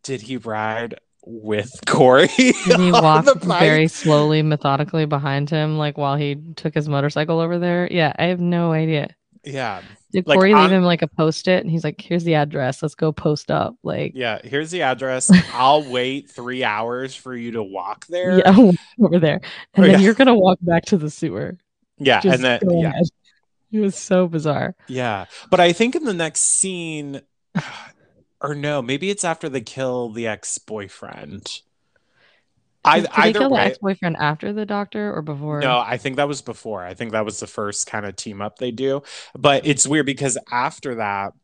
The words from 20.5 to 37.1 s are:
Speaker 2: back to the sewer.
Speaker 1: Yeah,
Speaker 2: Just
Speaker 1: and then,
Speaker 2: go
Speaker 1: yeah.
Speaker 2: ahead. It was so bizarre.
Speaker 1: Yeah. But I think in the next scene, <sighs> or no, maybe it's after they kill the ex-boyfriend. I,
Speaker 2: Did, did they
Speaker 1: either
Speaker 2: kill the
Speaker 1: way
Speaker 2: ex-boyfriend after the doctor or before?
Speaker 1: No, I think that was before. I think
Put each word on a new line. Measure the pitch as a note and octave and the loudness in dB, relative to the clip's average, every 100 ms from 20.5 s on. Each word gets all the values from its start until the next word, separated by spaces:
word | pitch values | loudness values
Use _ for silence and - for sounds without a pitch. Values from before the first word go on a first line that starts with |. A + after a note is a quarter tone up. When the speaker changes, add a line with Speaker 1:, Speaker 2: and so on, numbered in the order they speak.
| F3+ | 2
Speaker 2:
back | F3 E3+ - | 0 -2 0
to | F#3+ | -2
the | D3+ | -2
sewer. | - E3 G2 C#3+ F3+ _ _ _ _ | -6 -6 -6 -8 -12 _ _ _ _
Speaker 1:
Yeah, | C#3 D#3 | 2 4
Speaker 2:
Just | F#3+ B2+ | 4 2
Speaker 1:
and | |
then, | B2+ A#2+ | 2 2
Speaker 2:
go | F#3 E3+ | 2 2
Speaker 1:
yeah. | E3 | 0
Speaker 2:
ahead. | D#3 E3+ _ _ _ _ _ _ | 0 -4 _ _ _ _ _ _
It | G#3+ | -2
was | G3 F#3+ | -2 -4
so | - F#3 F3+ | -2 0 0
bizarre. | E3 D3+ C#3 - - - | -2 -2 -2 -4 -8 -10
Speaker 1:
Yeah. | B2+ B2 G2+ F#2 - - | -6 -4 -6 -10 -18 -2
But | F3+ | 2
I | F3 | 2
think | E3+ A#3 E4+ | 2 -2 -2
in | |
the | C#4+ | -6
next | F3+ D#3+ - | -4 -6 -4
scene, | - - F#3+ F3+ E3 D3+ C#3+ C#3 _ _ _ | -2 -2 -4 -6 -10 -10 -10 -14 _ _ _
<sighs> | F#3 - - - _ _ _ _ _ | -10 -10 -18 -20 _ _ _ _ _
or | C#3+ | -10
no, | D3 C#3+ D3 | -6 -4 -4
maybe | A#2 C#3 F#3+ | -4 -6 -6
it's | G3+ | -4
after | F3 D#3+ D#3+ | -6 -6 -8
they | C3 | -8
kill | A2 - C3 B2 A#2+ | -10 -8 -6 -4 -6
the | A2 A2+ | -6 -8
ex-boyfriend. | G#2 - - - G#2+ F#2+ - - - D2 G2 - - _ _ _ _ _ _ _ _ _ _ _ _ | -8 -10 -12 -10 -12 -12 -16 -18 -18 -16 -16 -14 -16 _ _ _ _ _ _ _ _ _ _ _ _
I, | D3 E3 | 2 2
Speaker 2:
Did, | |
did | E3+ | 2
they | D3 F3 | 2 2
Speaker 1:
either | G#3+ | 2
Speaker 2:
kill | C4+ | 2
the | |
Speaker 1:
way | B3 | 2
Speaker 2:
ex-boyfriend | G3 - G3 F#3+ F3+ D#3+ | 0 -2 -6 -4 -4 -2
after | D3+ D#3 - | -2 -2 -6
the | G#3 G#3 | -8 -6
doctor | G3+ G3+ G#3+ G#3 | -6 -6 -8 -8
or | D#3+ | -8
before? | D3+ C#3+ D3+ D3 | -8 -10 -6 -2
Speaker 1:
No, | C#3 B2 | 0 0
I | A2 A#2+ | -2 -6
think | C#3 C3 | -6 -2
that | C#3+ | -4
was | C#3 | -4
before. | - A2 A#2 G2+ | -10 -14 -10 -10
I | F2+ | -10
think | F#2 A#2 | -10 -6